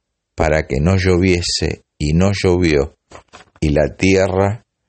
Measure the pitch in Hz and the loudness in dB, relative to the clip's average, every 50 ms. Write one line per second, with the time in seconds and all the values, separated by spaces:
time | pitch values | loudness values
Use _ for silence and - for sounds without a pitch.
0 | _ _ _ _ _ _ - - 82 78 78 78 78 - 65 67 76 90 95 92 | _ _ _ _ _ _ -6 -2 -2 0 0 0 -2 -2 -4 -2 0 0 0 2
1 | 92 95 90 87 92 92 90 87 87 - - - - 78 80 - _ _ _ - | 2 0 2 2 2 2 0 0 -2 -6 -6 -4 -4 -6 -6 -8 _ _ _ -8
2 | 73 73 78 85 92 101 98 95 - 92 90 90 90 80 76 69 69 - _ _ | -4 -2 0 2 2 0 0 0 0 0 2 2 2 2 2 0 0 -2 _ _
3 | _ _ - - _ _ - - - _ _ - 80 76 71 76 76 71 - - | _ _ -20 -20 _ _ -20 -20 -20 _ _ -4 -2 0 0 0 0 0 -2 -2
4 | 92 95 95 95 95 95 92 95 98 98 107 117 _ _ _ _ _ | 0 2 2 2 2 0 0 0 0 0 -2 -6 _ _ _ _ _